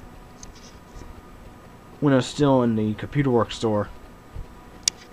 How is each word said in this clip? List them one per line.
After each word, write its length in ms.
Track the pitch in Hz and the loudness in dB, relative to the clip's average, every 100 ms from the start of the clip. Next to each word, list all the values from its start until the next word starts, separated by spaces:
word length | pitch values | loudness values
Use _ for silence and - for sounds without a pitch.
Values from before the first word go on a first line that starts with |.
| - - - - - - - - - - - - - - - - - - - - | -18 -20 -20 -20 -20 -20 -20 -20 -20 -20 -20 -20 -20 -20 -20 -20 -20 -20 -20 -2
when 140 | 147 | 2
I 20 | 135 | 4
was 100 | 123 | 2
still 380 | - 143 131 | 0 4 4
in 140 | 120 110 | 4 2
the 160 | 107 | 0
computer 360 | 104 104 143 139 | -4 -4 -2 2
work 220 | 120 101 | 2 0
store, 380 | - 113 104 101 - - - - - - - - - - - - | -2 -2 0 -2 -8 -20 -20 -18 -14 -14 -16 -20 -6 -6 -6 -12